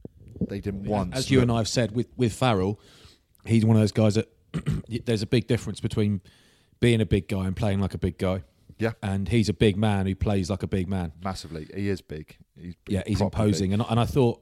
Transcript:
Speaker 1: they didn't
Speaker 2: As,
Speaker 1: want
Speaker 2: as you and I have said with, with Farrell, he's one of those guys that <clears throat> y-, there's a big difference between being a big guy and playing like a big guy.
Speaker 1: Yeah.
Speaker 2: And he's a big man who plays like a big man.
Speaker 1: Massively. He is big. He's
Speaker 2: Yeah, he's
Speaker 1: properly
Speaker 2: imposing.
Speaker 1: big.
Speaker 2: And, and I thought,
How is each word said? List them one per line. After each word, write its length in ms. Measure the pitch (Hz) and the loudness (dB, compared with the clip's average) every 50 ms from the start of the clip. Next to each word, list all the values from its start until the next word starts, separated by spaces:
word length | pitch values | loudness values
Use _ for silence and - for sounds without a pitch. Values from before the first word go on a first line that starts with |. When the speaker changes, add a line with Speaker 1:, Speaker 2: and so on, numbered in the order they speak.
| - - _ - - - - - - - | -20 -20 _ -20 -20 -16 -8 -6 -6 -6
Speaker 1:
they 120 | 101 101 | -6 -6
didn't 240 | 90 101 98 98 98 | -6 -6 -6 -6 -4
Speaker 2:
As, 40 | 101 | -2
Speaker 1:
want 260 | 104 104 95 90 90 | -2 -2 -2 -2 -4
Speaker 2:
as 160 | 131 127 113 | -4 -2 2
you 100 | 135 131 | 2 4
and 100 | 123 120 | 4 4
I 60 | 117 117 | 2 0
have 100 | 110 - | 0 -2
said 240 | - 131 120 104 104 | 0 -2 -2 -2 -2
with, 100 | 123 113 - - | -4 -6 -6 -4
with 160 | - 127 113 98 | -2 -2 -2 0
Farrell, 460 | - 135 127 113 95 92 98 104 - _ - - - - - - _ _ _ _ _ - | 0 2 2 2 2 0 -2 -2 -4 _ -20 -20 -20 -20 -20 -20 _ _ _ _ _ -2
he's 180 | - 113 113 107 | 2 2 4 6
one 120 | 110 113 | 6 6
of 60 | 110 107 | 6 6
those 100 | 101 - | 4 4
guys 220 | - 110 107 98 | 4 4 4 4
that 140 | 110 - - _ _ _ _ - | 2 0 -2 _ _ _ _ -8
<clears throat> 360 | - - - 107 101 - - | -6 -4 -2 -4 -4 -4 -6
y-, 120 | 110 120 - | -8 -8 -4
there's 180 | - 117 104 104 | -2 -2 -2 -2
a 40 | |
big 220 | - - 120 104 - | 0 0 0 2 2
difference 320 | 123 113 - 113 98 - | 0 -2 -2 -4 -10 -6
between 400 | - 113 - - 107 104 104 95 - - _ _ _ _ _ _ _ _ _ - | -6 -4 0 0 0 0 0 -2 -6 -10 _ _ _ _ _ _ _ _ _ 0
being 200 | - 120 117 113 | 2 4 4 4
a 60 | 110 | 2
big 200 | 87 - 101 85 - | 2 2 0 0 0
guy 180 | 101 95 92 | -4 -2 -2
and 100 | 95 92 | -2 -2
playing 240 | - 113 104 98 98 | -2 0 0 0 0
like 140 | 98 90 - | 0 -2 -2
a 40 | 90 | -2
big 180 | - 92 82 - | -4 -4 -4 -2
guy. 260 | 98 92 92 95 - - _ _ _ _ - - | -2 -2 -2 -2 -6 -10 _ _ _ _ -10 -4
Speaker 1:
Yeah. 140 | 104 113 113 - - | -4 -4 -4 -4 -4
Speaker 2:
And 260 | 101 95 98 98 92 | -4 -2 -2 -2 0
he's 200 | 117 120 104 98 | 2 2 2 2
a 40 | 98 | 2
big 220 | - 120 107 90 | 2 2 2 4
man 300 | 98 110 110 104 98 95 | 2 2 2 2 2 0
who 80 | 95 95 | -2 -2
plays 360 | - - 110 104 101 92 78 | -2 0 0 0 0 0 -2
like 120 | 101 90 - | -4 -4 -4
a 40 | |
big 220 | 82 - 98 92 87 | -4 -2 -2 -2 -2
man. 240 | 98 95 90 82 76 82 90 | -4 -4 -4 -6 -8 -10 -10
Speaker 1:
Massively. 460 | 98 92 - - 78 82 78 78 - - | -10 -8 -10 -12 -12 -12 -12 -12 -12 -8
He 140 | 95 101 101 | -6 -4 -4
is 120 | 98 90 | -4 -4
big. 360 | - - - 78 78 - - _ - _ _ 69 | -6 -12 -14 -14 -14 -16 -20 _ -20 _ _ -16
He's 160 | 80 87 87 _ _ - | -14 -14 -14 _ _ -4
Speaker 2:
Yeah, 140 | 101 92 - | -4 -4 -2
he's 120 | - 107 95 | -2 0 0
Speaker 1:
properly 280 | 104 95 - - 110 104 | 0 0 0 0 2 2
Speaker 2:
imposing. 220 | 101 - 98 92 | 2 2 0 0
Speaker 1:
big. 100 | 98 104 | 0 0
Speaker 2:
And, 100 | 117 - | 0 0
and 100 | 113 117 | 2 0
I 40 | 117 | 0
thought, 360 | 110 - 147 127 117 107 - | 2 2 2 2 2 2 -2